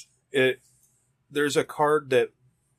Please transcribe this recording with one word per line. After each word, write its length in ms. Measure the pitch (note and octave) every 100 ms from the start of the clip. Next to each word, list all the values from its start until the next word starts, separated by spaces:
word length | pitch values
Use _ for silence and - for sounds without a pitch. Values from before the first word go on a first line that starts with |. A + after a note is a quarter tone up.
| - _ _
It, 300 | C3+ B2+ B2 _ _ _ _ _ _ _
there's 260 | C#3+ D3 C#3+
a 60 |
card 460 | C3 - D3 D3+ C#3
that 220 | B2+ A2+ - _ _ _